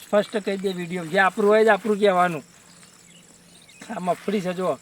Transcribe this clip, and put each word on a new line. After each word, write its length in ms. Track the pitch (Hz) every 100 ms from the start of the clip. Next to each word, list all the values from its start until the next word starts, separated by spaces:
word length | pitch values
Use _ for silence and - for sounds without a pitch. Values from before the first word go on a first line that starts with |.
| -
ફર્સ્ટ 240 | 208 - 214
કહી 140 | 196 196
દઈએ 100 | 196 180
વીડિયો, 280 | 175 180 165
જે 60 | 190
આપણું 320 | 185 202 208
હોય 140 | 214
જ 40 | 220
આપણું 300 | 196 208 202
કહેવાનું. 440 | 202 180 180 156 - _ _ - - _ _ - _ _ _ - _ - -
આ 100 | 208
મગફળી 440 | 180 165 - 208
છે, 80 | 175
જો 120 | 180 185 135